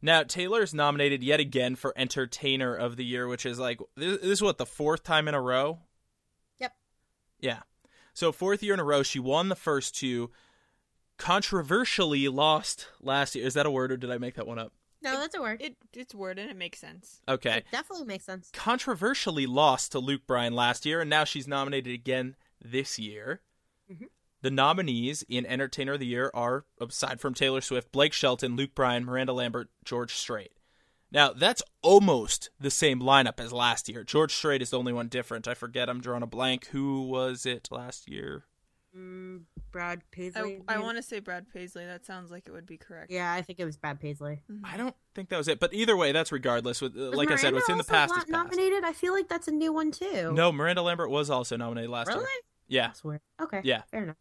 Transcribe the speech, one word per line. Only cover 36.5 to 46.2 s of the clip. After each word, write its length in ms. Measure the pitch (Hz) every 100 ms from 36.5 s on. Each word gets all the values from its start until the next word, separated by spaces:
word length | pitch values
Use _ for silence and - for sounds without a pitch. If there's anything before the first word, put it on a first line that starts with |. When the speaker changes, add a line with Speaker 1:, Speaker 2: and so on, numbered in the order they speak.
| 127 -
Speaker 1:
Who 340 | 139 139 135
was 440 | 131 131 131 127 131
it 220 | 120 -
last 380 | 123 123 - -
year? 340 | - - - - _ _ _ _ 185
Speaker 2:
Mm, 460 | 185 185 185 185 165 - -
Brad 320 | 180 175 175 -
Paisley, 500 | - 180 180 214 196 190
Speaker 3:
I, 60 |
I 40 | 220
Speaker 2:
maybe? 60 | 220
Speaker 3:
wanna 160 | 233
say 180 | - 214
Brad 260 | 202 180 190
Paisley. 340 | 180 180 180 175
That 180 | 175
sounds 260 | - 185 175
like 160 | 175 165
it 20 |
would 160 | 160 175
be 120 | 165
correct. 340 | - 170 156
Speaker 2:
Yeah, 200 | 180 175
I 100 | 175
think 180 | 175 175
it 40 |
was 120 | 170 151
Brad 240 | 151 143
Paisley. 400 | 151 147 147 147 _
Speaker 3:
Mm-hmm. 140 | 208 196
Speaker 1:
I 100 | 180
don't 200 | 247 - _
think 140 | - 185
that 80 | 180
was 80 | 156
it. 120 | 151
But 120 | 175
either 240 | 202 226 202
way, 140 | 156
that's 200 | 147